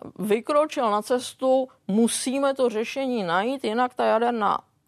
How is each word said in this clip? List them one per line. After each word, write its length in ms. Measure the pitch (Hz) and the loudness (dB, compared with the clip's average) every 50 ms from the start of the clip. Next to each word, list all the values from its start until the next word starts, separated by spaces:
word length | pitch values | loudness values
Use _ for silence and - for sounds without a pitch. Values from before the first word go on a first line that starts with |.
| - - - - | -16 -14 -10 -8
vykročil 720 | 180 208 202 233 226 - 294 294 311 302 - 294 240 214 | -2 0 0 0 0 0 2 2 2 0 -2 -2 0 0
na 120 | 202 208 | 0 0
cestu, 680 | 214 - 247 254 247 - - - 262 262 262 262 262 - _ _ _ - | 0 -2 -2 -2 -2 -8 -8 -2 0 2 2 2 0 -2 _ _ _ 0
musíme 640 | 190 220 233 220 - - - 262 254 277 277 269 269 | 2 4 4 4 2 -2 -4 -4 -2 0 0 0 2
to 140 | 269 254 233 | 2 0 0
řešení 540 | 202 214 233 - - 277 269 254 247 226 | 0 -2 -4 -4 -4 -4 -4 -2 -2 -2
najít, 420 | 185 170 170 190 208 247 277 269 - | -2 0 0 0 0 -2 -4 -4 -4
jinak 300 | 214 214 240 247 247 - | -2 0 0 0 -2 0
ta 100 | - 233 | 0 2
jaderná 540 | 220 214 226 240 240 240 220 202 190 - - - _ _ _ _ | 2 2 2 2 0 0 0 0 0 0 -2 -4 _ _ _ _